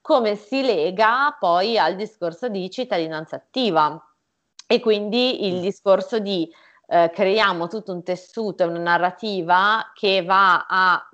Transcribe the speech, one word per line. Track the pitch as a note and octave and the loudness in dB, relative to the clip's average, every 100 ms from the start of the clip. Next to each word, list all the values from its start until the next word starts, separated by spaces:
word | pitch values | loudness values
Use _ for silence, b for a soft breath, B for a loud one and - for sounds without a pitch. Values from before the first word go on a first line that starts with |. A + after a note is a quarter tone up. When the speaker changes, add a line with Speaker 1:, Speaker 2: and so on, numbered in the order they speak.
Speaker 1:
come | - D4 G#3+ | 2 2 2
si | G#3 - C4+ | -2 -4 -2
lega | C4+ F#3 E3 F#3 A3 B3 C#4+ C#4+ | 0 0 0 2 2 2 -2 0
poi | F3+ E3+ G3+ A3 | 0 2 2 2
al | D#3+ | 0
discorso | F#3 G#3+ _ E3+ F3 B3 | -2 -10 _ -10 -6 -6
di | G3 F3+ | -6 -6
cittadinanza | G#3+ B3 F#3 D#3+ D#3 D#3+ C3+ | -8 -4 -4 -4 -8 -10 -14
attiva | _ B3+ A#3 D#3+ D3+ D#3+ _ _ _ _ _ - _ | _ -2 0 2 2 -2 _ _ _ _ _ -20 _
e | A#3 | 0
quindi | A#3 G#3+ G#3 A#3 B3+ A#3+ G3+ | 2 0 0 0 0 0 -4
il | F3+ | -2
Speaker 2:
Mm. | |
Speaker 1:
discorso | F3+ G3 G3+ F#3+ F#3+ A#3 | -4 -4 2 2 2 -4
di, | G3+ F#3+ E3 B B B - | -2 -4 -4 B B B 0
eh, | E3+ E3 | 2 2
creiamo | E3+ F#3+ G#3+ G3+ F3 E3+ | 2 0 2 0 0 -6
tutto | A3 - | -8 -10
un | F3+ | -10
tessuto, | F3 F3+ - - G#3+ F3+ F3 | -8 -10 -10 -8 -8 -2 -2
una | E3+ | -2
narrativa | E3+ F3 F3+ F3+ A3 F#3+ E3 F3+ G3+ A3 - | 0 0 0 -4 -6 -6 2 4 4 0 -4
che | - G3+ F#3+ | -4 0 0
va | F3 F#3+ G3 E3+ - | 2 2 4 2 0
a | F#3 F#3 E3+ - | 2 2 2 -4